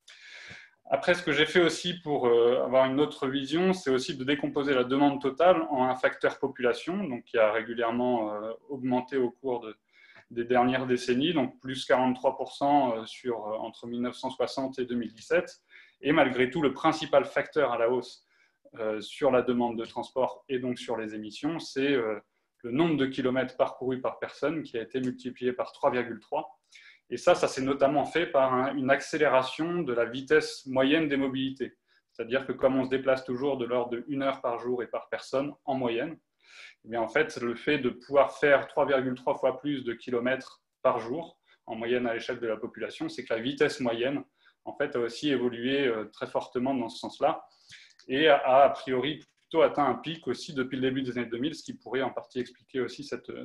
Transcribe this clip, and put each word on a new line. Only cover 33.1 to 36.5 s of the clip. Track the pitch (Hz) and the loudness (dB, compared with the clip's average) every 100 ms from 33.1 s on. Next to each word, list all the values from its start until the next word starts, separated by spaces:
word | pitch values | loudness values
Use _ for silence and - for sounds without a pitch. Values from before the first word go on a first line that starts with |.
| 131 | 0
toujours | - 123 143 131 | -2 -4 -2 -2
de | 117 | -2
l'ordre | 123 120 | -2 -2
de | 117 139 | -4 -6
une | 139 | -2
heure | 135 131 | -2 -2
par | 127 117 | -4 -4
jour | 120 123 | -4 -4
et | 110 | -4
par | 123 - | -8 -8
personne | 113 - 131 147 - | -10 -4 -4 -4 -6
en | - | -4
moyenne, | 131 120 117 147 - _ _ _ | -2 0 -2 -4 -8 _ _ _